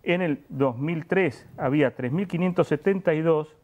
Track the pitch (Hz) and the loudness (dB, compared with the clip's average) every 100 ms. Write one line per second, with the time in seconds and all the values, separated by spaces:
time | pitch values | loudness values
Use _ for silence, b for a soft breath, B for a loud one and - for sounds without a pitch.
0 | - 175 175 139 - 143 135 120 147 165 | 0 0 0 -4 -6 -2 -2 0 -4 -4
1 | 143 196 170 - - - 143 147 135 - | -2 0 0 -2 -18 -4 0 2 2 0
2 | 123 160 202 170 185 175 165 151 196 196 | -4 -4 -4 -2 0 0 0 2 0 0
3 | 180 156 160 156 151 - | 0 0 2 0 -2 -14